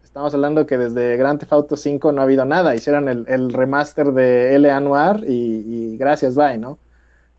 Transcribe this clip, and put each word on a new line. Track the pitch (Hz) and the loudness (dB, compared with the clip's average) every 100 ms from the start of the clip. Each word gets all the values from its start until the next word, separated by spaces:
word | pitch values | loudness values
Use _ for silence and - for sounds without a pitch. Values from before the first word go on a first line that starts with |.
estamos | _ 139 147 | _ -8 -4
hablando | 143 143 156 147 | -2 0 0 0
que | 127 | 0
desde | 120 120 120 120 | -2 -2 -2 0
Grand | 135 147 | 0 -2
Theft | - | 0
Auto | 151 147 147 | 0 0 -4
cinco | 147 143 156 | -4 -2 0
no | 143 | 2
ha | |
habido | 135 135 | 2 2
nada, | 131 160 170 | 2 2 0
hicieron | 117 147 143 139 | 0 0 0 0
el, | 120 117 | -4 -2
el | 131 127 | -2 -2
remaster | 120 131 143 147 - 143 | -2 0 0 -2 -2 0
de | 131 131 123 127 139 | 2 4 4 4 4
L | 143 | 4
A | 139 | 2
Noire | 139 139 160 214 214 | 0 2 2 0 -2
y, | 123 120 110 107 117 113 | -4 -2 -4 -6 -8 -8
y | 110 | -4
gracias, | 135 151 131 | -2 0 0
bye, | 127 147 117 | 2 0 0
¿no? | 120 151 _ _ _ _ _ | -10 -14 _ _ _ _ _